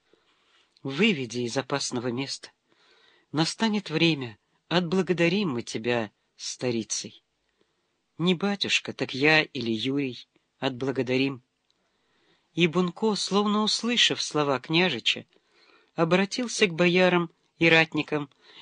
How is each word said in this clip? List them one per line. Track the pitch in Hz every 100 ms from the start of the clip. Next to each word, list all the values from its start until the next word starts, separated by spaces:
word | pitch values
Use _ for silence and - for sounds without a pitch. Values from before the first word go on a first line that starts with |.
| _ _ _ _ _ _ _ _
Выведи | 135 139 220 151 120 120
из | 120 131
опасного | 127 143 - 123 123
места. | 120 139 - - _ _ _ _ _ _ _ _
Настанет | 143 160 - 220 208 170
время, | 156 165 147 120 104 _ _ -
отблагодарим | 170 170 185 175 165 170 196 185
мы | 120
тебя | - 113 117 120 104 _ _ -
старицей. | - - 127 117 104 - 113 - _ _ _ _ _ _ _ _ _ -
Не | 175 170
батюшка, | 202 202 107 - -
так | - 131
я | 127 151 156
или | 151 135 117
Юрий | 110 123 139 135 120 - _ _ -
отблагодарим». | 131 123 131 127 123 131 135 127 _ _ _ _ _ _ _ _ _ _ _
И | 165 175
Бунко, | 170 180 - 220 196
словно | - 196 208 208
услышав | 214 - 226 233 - 139
слова | - 151 143 127
княжича, | - 160 180 120 - 117 - _ _ _ _ _ _ -
обратился | 165 180 196 - 233 - 202
к |
боярам | 165 175 180 185 175 170 _ _ -
и | 165
ратникам | 160 160 151 143 151 143 _ _ -